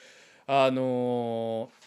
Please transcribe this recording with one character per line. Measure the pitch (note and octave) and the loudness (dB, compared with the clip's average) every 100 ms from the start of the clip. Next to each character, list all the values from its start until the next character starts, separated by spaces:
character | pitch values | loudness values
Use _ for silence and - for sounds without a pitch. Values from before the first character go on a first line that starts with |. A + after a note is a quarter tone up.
| - - - _ - | -20 -20 -20 _ 0
あ | C#3 C3 | 4 4
の | C3 B2+ B2 B2 A#2+ A#2 A2+ A2+ A2+ A#2 | 2 -2 0 -2 -2 -2 -4 -4 -6 -8
ー、 | _ | _